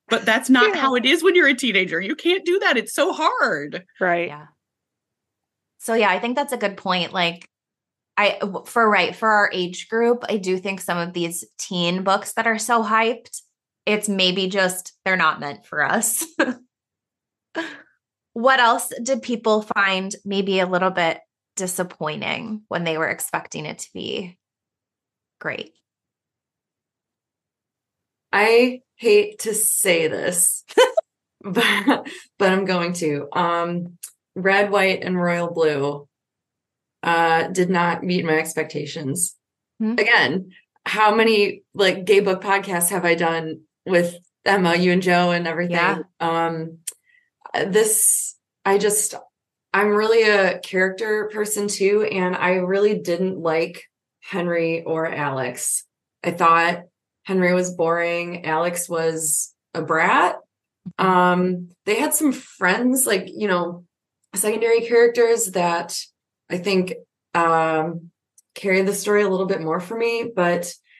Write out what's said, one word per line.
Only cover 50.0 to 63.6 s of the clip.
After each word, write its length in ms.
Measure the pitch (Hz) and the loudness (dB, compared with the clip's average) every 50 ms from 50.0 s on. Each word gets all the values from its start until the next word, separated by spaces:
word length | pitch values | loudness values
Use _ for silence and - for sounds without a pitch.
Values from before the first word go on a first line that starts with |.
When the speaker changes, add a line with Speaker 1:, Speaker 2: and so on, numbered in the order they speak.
| 214 220 226 233 220 | 2 4 4 4 6
Speaker 4:
a 380 | 214 208 202 190 180 - - | 6 4 4 4 2 0 -2
character 680 | - - 190 185 185 190 190 190 220 214 214 214 208 - - | -8 -4 0 0 0 0 0 -4 -4 -2 -2 -2 -2 -4 -4
person 340 | 214 208 208 - 208 202 | -4 -4 -4 -2 -4 -2
too, 380 | 202 202 - 196 196 208 214 214 - | -4 -2 0 2 2 2 2 0 0
and 260 | - 190 185 180 180 | 0 -2 -2 -2 -2
I 160 | - - 180 185 | 0 0 0 0
really 420 | 185 180 180 190 202 208 214 214 180 | 0 0 0 0 2 2 2 2 0
didn't 400 | 143 175 170 170 185 185 190 185 | -2 -4 -2 -2 -2 -2 -4 -4
like 440 | 165 165 156 160 170 170 170 - - _ _ _ _ _ _ _ | -2 -2 0 0 -2 -4 -6 -14 -20 _ _ _ _ _ _ _
Henry 640 | _ - - 185 175 175 170 170 165 165 165 165 - | _ -10 -8 -6 -4 -2 -2 -2 0 -2 -2 -4 -4
or 240 | - 160 160 160 165 - | -4 -4 -4 -4 -4 -4
Alex. 720 | - 147 143 135 131 127 123 123 - - - - - - _ _ _ _ _ _ _ - | -4 -4 -4 -4 -4 -6 -6 -6 -8 -6 -6 -6 -6 -8 _ _ _ _ _ _ _ -6
I 80 | 175 | -6
thought 520 | 175 170 175 165 165 170 165 170 175 175 - - _ _ _ _ _ _ _ | -2 2 4 4 4 4 4 2 0 -4 -8 -16 _ _ _ _ _ _ _
Henry 280 | - 190 185 180 175 180 | -2 0 2 4 4 4
was 200 | 180 180 180 175 | 2 0 -2 -2
boring. 720 | - 165 165 170 170 170 170 170 170 175 175 175 175 - | -2 0 0 0 0 0 -2 -2 -4 -6 -6 -10 -8 -6
Alex 420 | 160 156 160 170 180 175 170 - - | -4 -2 0 -2 -2 -2 -6 -6 -4
was 640 | 170 165 165 165 160 160 160 151 - - - - _ _ _ _ _ | -4 -2 -2 -2 -2 -2 -4 -2 -2 -4 -4 -8 _ _ _ _ _
a 80 | 170 160 | -8 -4
brat. 540 | 160 165 160 170 190 233 285 349 359 330 - - _ _ _ _ _ _ _ _ 185 - - | -2 0 0 2 2 2 2 2 0 -2 -6 -12 _ _ _ _ _ _ _ _ -16 -4 -2
Speaker 3:
Mm-hmm. 60 | 190 | 0
Speaker 4:
Um, 640 | 190 185 180 180 180 180 180 185 185 185 175 180 175 _ _ _ | 2 4 4 4 4 4 2 2 0 -2 -4 -6 -12 _ _ _
they 100 | 196 214 233 | -4 -2 0
had 160 | 285 302 302 | 0 0 0
some 180 | - 311 285 247 | 0 0 0 0
friends, 720 | - - - - - 190 180 190 233 247 254 254 254 - | -2 -8 -18 -10 -2 0 0 0 2 2 0 2 2 0
like, 200 | - 202 190 190 | 0 0 -2 -2
you 220 | 190 - 214 214 202 | -6 -8 -4 -2 0
know, 360 | 185 175 | 0 0